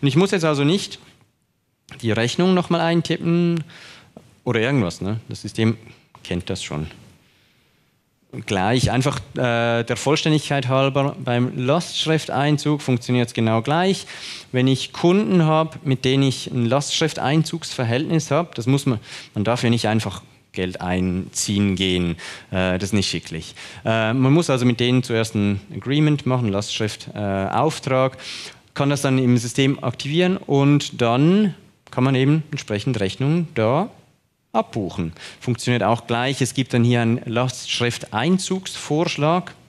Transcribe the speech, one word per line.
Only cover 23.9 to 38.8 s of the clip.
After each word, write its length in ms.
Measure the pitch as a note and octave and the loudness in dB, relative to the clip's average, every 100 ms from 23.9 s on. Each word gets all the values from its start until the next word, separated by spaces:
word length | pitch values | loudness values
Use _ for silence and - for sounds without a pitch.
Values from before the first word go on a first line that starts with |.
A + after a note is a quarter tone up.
| A2+ A2 | 0 0
man 200 | C3 C3 | 2 4
muss 160 | D3+ E3 | 4 4
also 160 | C3 | 2
mit 140 | B2 A2 | 2 2
denen 240 | B2 B2+ | 2 2
zuerst 320 | A#2+ A2+ A2 | 0 -2 0
ein 260 | G#2+ G2+ G2 - | 0 0 -2 -6
Agreement 500 | - B2+ C#3+ D3+ D3 | -10 -2 2 2 2
machen, 280 | B2+ B2+ A#2 | 0 0 0
Lastschrift, 560 | G2 G#2 - G#2+ - - | -2 -4 -4 -4 -6 -12
äh, 60 | - | -6
Auftrag, 1000 | G2+ G2 G2 A2 D3+ D#3 - C3 C3 - - - - - _ | -2 -2 0 0 0 -2 -2 0 0 -2 -12 -14 -16 -20 _
kann 160 | - C#3 | -2 0
das 120 | C#3 | 2
dann 160 | C#3 C3 | 2 2
im 200 | B2 B2 | 4 2
System 440 | A#2 - C3+ C#3 | 2 2 2 0
aktivieren 540 | - - C3+ D#3+ F3+ F#3+ | -4 -6 -2 0 2 0
und 680 | - C#3 C#3 D3 - - | 0 4 6 4 2 0
dann 540 | A#2+ A#2+ D#3 G3 G#3 D3 - _ _ | 2 4 4 4 2 -2 -14 _ _
kann 140 | - | 0
man 100 | C3 | 2
eben 300 | B2+ C3+ D#3 - | 4 4 2 0
entsprechend 480 | C#3+ - G#2 C3+ A#2+ | -8 -4 -4 -2 -2
Rechnungen 480 | F#2+ - C3+ E3 D#3+ - | -2 -2 0 0 -2 0
da 340 | A2 C#3+ A3+ - _ _ _ _ _ | 2 2 0 -8 _ _ _ _ _
abbuchen. 600 | A3 A3 - F2+ - E2 E2 - - | -2 -2 -4 -4 -4 -6 -8 -18 -8
Funktioniert 440 | - A#2 - B2 | -4 -2 0 2
auch 240 | G2 A#2 - | 2 0 0
gleich. 320 | A#2 B2+ C#3 | -2 -2 -2
Es 140 | C3 | -2
gibt 200 | - B2+ | -2 0
dann 80 | B2 | 2
hier 200 | A#2 A#2+ | 4 4
einen 180 | A2+ A#2+ | 2 0
Lastschrifteinzugsvorschlag. 2250 | - A#2 B2+ - - - A#2+ A#2 - G#2+ C#3+ F#3 - F#3+ F#3 - | -2 -2 -2 -4 -8 -2 -2 -4 -6 -2 0 0 0 -6 -6 -12